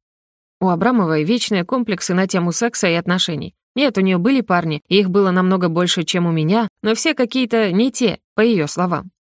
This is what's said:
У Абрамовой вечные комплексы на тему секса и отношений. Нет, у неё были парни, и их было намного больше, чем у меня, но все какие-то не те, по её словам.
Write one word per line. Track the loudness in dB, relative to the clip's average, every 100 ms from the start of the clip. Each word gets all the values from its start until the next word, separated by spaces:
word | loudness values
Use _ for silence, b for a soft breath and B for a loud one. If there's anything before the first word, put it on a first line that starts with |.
| _ _ _ _ _ -4
У | 0
Абрамовой | 2 2 2 2 0
вечные | 0 0 0 -2 -2
комплексы | -4 -2 -4 -2
на | 0 0
тему | 0 -2
секса | -2 -4 -2 0
и |
отношений. | 0 0 -2 -2 -6 -10 -16 _ -2
Нет, | 0 2
у |
неё | 0 2
были | 2 0
парни, | 0 0 -2 -6 0
и | 0
их | 2
было | 2 2
намного | 2 2 2 0
больше, | 0 0 -2
чем | -2 -2 0
у |
меня, | 0 0 0 -2 _
но | -4
все | -2 -2 -2
какие-то | -2 -2 0 0 0
не | 0 0
те, | 0 -2 -2 _ 0
по |
её | 2 2 0
словам. | -2 -2 -2 -6 _